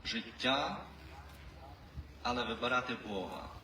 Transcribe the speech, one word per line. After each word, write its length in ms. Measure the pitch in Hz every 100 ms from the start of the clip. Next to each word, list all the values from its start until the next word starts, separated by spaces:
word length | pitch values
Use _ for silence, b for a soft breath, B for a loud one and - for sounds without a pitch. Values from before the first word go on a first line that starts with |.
життя, 720 | - 226 117 - 127 135 151 - - - - - - - - - - - - - - -
але 220 | 120 123
вибирати 520 | 117 113 120 127 127 110 107
Бога. 400 | 98 90 87 78 -